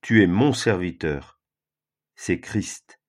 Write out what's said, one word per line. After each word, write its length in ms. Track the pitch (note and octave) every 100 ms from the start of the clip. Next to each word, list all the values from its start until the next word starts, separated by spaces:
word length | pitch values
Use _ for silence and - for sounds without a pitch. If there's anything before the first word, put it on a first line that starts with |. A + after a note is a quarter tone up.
« 0 |
Tu 200 | - A2+
es 40 | F#2+
mon 260 | F#2 C#3+
serviteur. » 880 | - - F#2+ F2+ E2+ E2 C#2+ C#2 _ _ _ _ _ _ _ _ _
C'est 240 | - F2
Christ. 600 | - G#2+ - - _ -